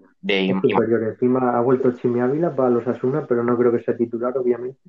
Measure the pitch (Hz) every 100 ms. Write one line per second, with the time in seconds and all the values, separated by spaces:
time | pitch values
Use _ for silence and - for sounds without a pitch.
0 | _ _ 98 98 95 95 104 101 110 113
1 | 110 - 123 127 123 120 123 127 127 123
2 | 131 120 123 151 170 139 127 120 123 -
3 | 127 147 139 120 120 120 120 117 120 117
4 | 117 117 123 127 123 120 127 -